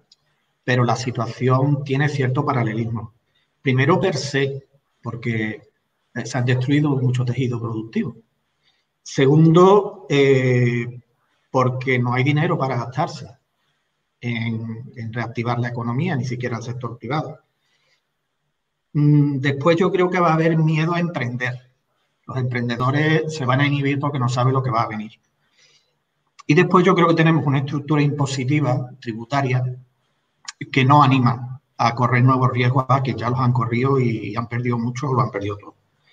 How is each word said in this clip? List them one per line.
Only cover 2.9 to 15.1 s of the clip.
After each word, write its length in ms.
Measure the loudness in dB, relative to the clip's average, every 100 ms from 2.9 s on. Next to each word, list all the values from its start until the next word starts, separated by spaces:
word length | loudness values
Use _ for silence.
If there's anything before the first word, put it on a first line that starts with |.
| -6 -10 _ _ _ _ _
Primero, 360 | -2 2 2 2
per 160 | 2
se, 520 | -2 -4 -2 -2 -4 -14 _ _ _
porque, 600 | -12 -8 -6 -4 -4 -8 -16 _ _ _ _
eh, 120 | -12 -6
se 100 | -4
han 80 |
destruido 520 | 0 0 2 2 2 0
mucho 280 | 0 0
tejido 340 | -2 -2 -4 -4
productivo. 580 | -6 -8 -8 -6 -8 -10 _ _ _ _ _ _ _ _
Segundo, 1000 | -8 0 4 6 6 8 8 6 2 -8 -2
eh, 920 | 2 4 4 4 2 2 0 -4 -10 -20 _ _ _ _
porque 480 | 0 0 -2 -2 0
no 140 | 0
hay 120 | 0
dinero 340 | 0 0 0 -2
para 180 | -2 -4
gastarse 500 | -6 -6 -6 -8 -16 -20 _ _ _ _ _ _ _ _
en, 720 | -8 -6 -6 -6 -8 -12 -14 -14
en 160 | -10